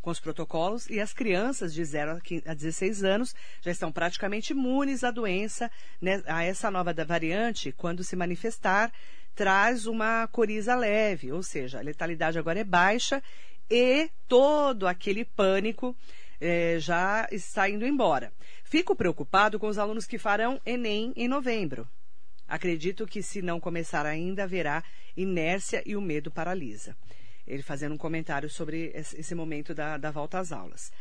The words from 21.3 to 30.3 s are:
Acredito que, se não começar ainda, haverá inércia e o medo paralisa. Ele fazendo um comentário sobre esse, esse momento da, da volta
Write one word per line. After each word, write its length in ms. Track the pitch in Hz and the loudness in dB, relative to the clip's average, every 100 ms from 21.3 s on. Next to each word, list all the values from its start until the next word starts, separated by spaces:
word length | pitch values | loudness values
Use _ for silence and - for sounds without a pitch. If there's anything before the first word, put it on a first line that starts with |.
| 269 254 226 175 127 117 - - - - - - | 0 0 0 0 -2 -4 -4 -4 -4 -4 -4 -4
Acredito 580 | 160 180 165 160 190 220 | -2 0 0 -2 -2 -4
que, 160 | 208 | -4
se 180 | 185 208 | -4 -2
não 200 | 180 170 | -2 -2
começar 440 | 180 165 165 165 | -2 -2 -2 0
ainda, 380 | 151 156 175 196 | 0 -2 -2 -2
haverá 400 | 190 185 151 147 - - - - | -2 0 0 -2 -2 -4 -4 -2
inércia 640 | 190 180 160 190 - 220 - | 0 0 0 0 0 -2 -2
e 80 | |
o 60 | 208 | -2
medo 320 | 196 151 151 | -2 -2 -2
paralisa. 640 | 160 165 190 135 104 - - - - - - - | -2 -2 -2 -4 -4 -4 -4 -4 -4 -4 -4 -4
Ele 160 | 139 | -4
fazendo 320 | 135 139 147 | -4 -2 -2
um 40 | 151 | -2
comentário 520 | 165 160 160 147 151 | -2 -2 -2 -2 -2
sobre 400 | - 156 160 165 | -4 -2 -2 -4
esse, 280 | 147 156 - | -4 -4 -4
esse 140 | 156 170 | -4 -2
momento 360 | 160 147 151 | -2 -2 -2
da, 240 | 156 151 151 | -2 -2 -2
da 140 | 151 | -2
volta 300 | 151 147 | -2 -2